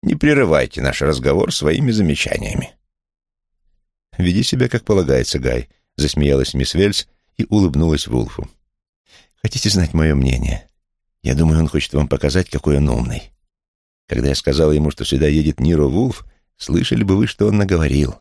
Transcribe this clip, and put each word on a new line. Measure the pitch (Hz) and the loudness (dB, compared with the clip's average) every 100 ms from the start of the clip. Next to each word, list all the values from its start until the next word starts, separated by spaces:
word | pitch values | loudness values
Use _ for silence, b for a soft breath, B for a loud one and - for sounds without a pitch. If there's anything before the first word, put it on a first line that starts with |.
не | - | -2
прерывайте | - 147 143 117 76 64 - | 0 2 4 4 2 0 -2
наш | 67 65 | -4 0
разговор | 69 67 64 71 - | -2 0 0 0 0
своими | - 73 85 139 | 0 0 0 0
замечаниями». | 110 92 - - - - - - _ _ _ _ _ _ _ _ _ _ _ _ _ _ - | 0 0 0 -2 -4 -4 -6 -8 _ _ _ _ _ _ _ _ _ _ _ _ _ _ -2
«Веди | 90 92 | 0 2
себя, | 123 127 123 | 0 0 0
как | 120 | -2
полагается, | - 101 78 65 62 69 | 0 0 2 0 0 -2
Гай», | 64 62 62 _ _ - | -2 -4 -6 _ _ -4
засмеялась | 73 73 71 69 64 | -4 0 2 2 0
мисс | 67 65 | -2 -4
Вельс | 82 101 98 - _ _ - | 0 0 0 -8 _ _ -8
и | 113 | -2
улыбнулась | 107 92 69 82 76 - | 2 2 2 0 0 -2
Вулфу. | 62 53 - - _ _ _ _ _ _ b b b | -4 -4 -8 -14 _ _ _ _ _ _ b b b
«Хотите | 110 - - | -6 -2 0
знать | 101 80 | 0 0
моё | 80 80 | 2 2
мнение? | 71 65 62 62 60 - _ _ _ _ _ | 2 2 0 -2 -4 -8 _ _ _ _ _
Я | - | -4
думаю, | 67 80 78 | 0 2 2
он | 78 | 2
хочет | 80 - | -2 -2
вам | 69 73 | -2 -2
показать, | 67 73 87 90 | 0 0 -2 -2
какой | 71 - 71 | -4 0 2
он | 71 | 2
умный. | 58 62 - - _ _ _ _ _ _ _ _ | 0 -4 -6 -12 _ _ _ _ _ _ _ _
Когда | 65 65 | -2 -2
я | 67 | -2
сказала | - 69 78 | -2 0 2
ему, | 76 76 | 2 0
что | - | -4
сюда | - 69 76 | -4 0 2
едет | 78 78 73 | 2 0 0
Ниро | 71 82 73 | 0 2 2
Вулф, | 78 131 - - _ _ _ | 2 -2 -4 -14 _ _ _
слышали | - - - 113 | -2 -2 0 -2
бы | 101 95 | 2 2
вы, | 113 | 0
что | - 104 | 0 0
он | 104 | 2
наговорил. | 98 90 78 67 69 - | 2 2 2 0 -2 -4